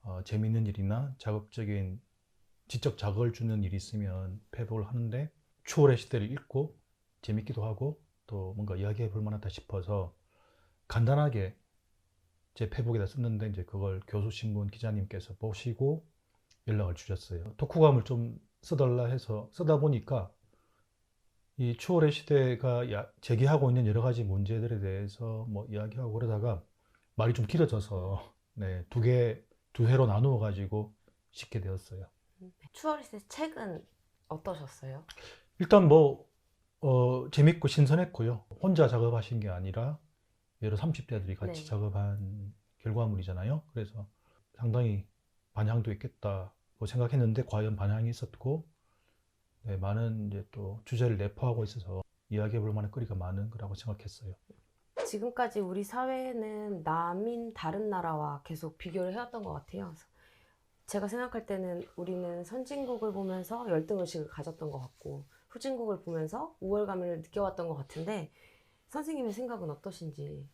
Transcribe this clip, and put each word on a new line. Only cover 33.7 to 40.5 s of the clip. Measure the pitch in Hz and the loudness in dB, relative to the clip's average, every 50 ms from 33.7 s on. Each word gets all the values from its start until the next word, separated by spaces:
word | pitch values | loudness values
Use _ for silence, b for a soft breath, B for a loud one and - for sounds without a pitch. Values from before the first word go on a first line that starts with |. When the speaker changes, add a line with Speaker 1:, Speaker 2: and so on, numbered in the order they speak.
| 170 - - _ _ _ _ _ _ _ _ _ | -8 -10 -12 _ _ _ _ _ _ _ _ _
Speaker 2:
어떠셨어요? | - 156 - - 180 151 147 131 - - - 131 131 143 160 - B B B B B B B B _ _ | -12 -10 -8 -8 -8 -8 -10 -14 -16 -14 -12 -12 -12 -12 -14 -18 B B B B B B B B _ _
Speaker 1:
일단 | 175 - - 208 185 160 | 4 10 10 12 12 12
뭐, | 143 160 156 139 135 - - _ _ _ _ _ _ _ _ _ _ _ | 12 12 12 10 6 2 -8 _ _ _ _ _ _ _ _ _ _ _
어, | - 139 131 127 123 123 127 127 127 131 | 2 4 6 6 6 4 4 0 -2 -2
재밌고 | - - 143 156 - 165 - 135 | 4 8 8 8 8 8 2 2
신선했고요. | - - 147 131 147 170 180 180 - - 113 117 120 110 - _ - - | 6 6 6 6 6 4 4 0 0 -2 0 0 0 -2 -6 _ -12 -2
혼자 | - 190 190 160 156 123 | 2 2 6 8 6 6
작업하신 | 113 120 117 117 120 113 104 - 123 113 | 6 4 2 4 2 0 -2 -2 -4 -2
게 | 104 101 | -2 -2
아니라 | 90 90 92 95 95 113 117 135 147 151 _ _ _ _ _ _ _ _ _ _ | -4 -4 -4 -4 -4 -2 -2 -4 -4 -8 _ _ _ _ _ _ _ _ _ _